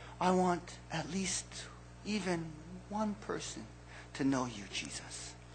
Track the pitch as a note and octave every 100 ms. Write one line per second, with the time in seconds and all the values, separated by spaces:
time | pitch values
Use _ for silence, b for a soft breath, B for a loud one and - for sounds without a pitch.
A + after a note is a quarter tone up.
0 | B B F3+ F#3 F#3 F3 - - - E3
1 | D3 F#3+ F#3 - - - - - - -
2 | G3 G#3+ F3+ E3+ E3 D3+ - F3+ - G#3
3 | G#3+ G3+ - D#3+ - - A2 - - B
4 | B - C3 C3+ B2 G#2 F#2+ - - -
5 | - - - - -